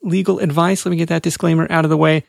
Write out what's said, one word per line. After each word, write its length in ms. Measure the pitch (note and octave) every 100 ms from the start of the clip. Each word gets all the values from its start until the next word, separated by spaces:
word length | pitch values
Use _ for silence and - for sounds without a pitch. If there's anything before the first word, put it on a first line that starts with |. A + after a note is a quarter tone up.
legal 360 | G3+ F#3 F#3+ F#3
advice. 480 | E3 D3+ E3+ G3 F#3
Let 40 |
me 60 | E3+
get 140 | E3
that 120 | E3
disclaimer 440 | E3 - E3+ D#3+ D#3+
out 160 | E3
of 60 | D#3
the 80 | D#3
way. 260 | D#3+ D#3